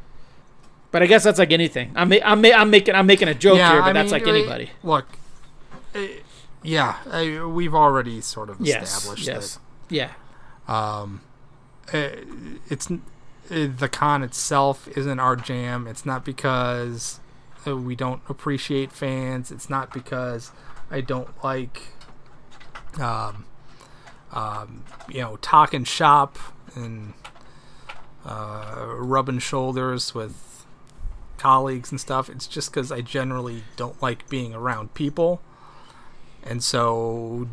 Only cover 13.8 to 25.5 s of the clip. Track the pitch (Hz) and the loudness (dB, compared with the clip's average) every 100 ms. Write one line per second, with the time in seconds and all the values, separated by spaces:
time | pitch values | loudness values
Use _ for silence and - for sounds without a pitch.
13.8 | 135 - 147 143 127 - - 143 139 135 | -6 0 2 2 -2 -6 0 2 2 0
14.8 | - - 139 131 127 123 120 123 123 123 | -6 -6 -4 0 0 0 -2 -6 -4 -6
15.8 | 117 107 143 131 - 127 139 127 123 123 | -8 -10 -6 -6 -6 -4 -2 0 0 -2
16.8 | 120 120 - - - - - - - 131 | -6 -8 -10 -12 -18 -20 -20 -12 -8 -6
17.8 | 127 123 131 127 - 139 156 135 - 139 | -6 -4 -4 -6 -8 -8 -4 -4 -2 -2
18.8 | 135 - 139 131 131 127 123 - - 135 | -2 -6 -6 -4 -4 -6 -8 -12 -6 -6
19.8 | 127 131 123 127 123 120 120 - - - | -6 -12 -8 -8 -6 -8 -12 -18 -14 -10
20.8 | - 143 131 127 127 - 135 131 127 - | -6 -6 -4 -6 -8 -8 -6 -6 -6 -10
21.8 | - - - - - - - - - - | -12 -14 -16 -18 -18 -18 -18 -16 -14 -12
22.8 | - 156 120 110 107 104 - - - - | -10 -6 -4 -4 -6 -8 -14 -16 -18 -20
23.8 | - - - - - - 110 104 107 110 | -20 -20 -20 -20 -14 -8 -8 -8 -12 -14
24.8 | - - - 131 117 110 - | -16 -16 -14 -10 -8 -8 4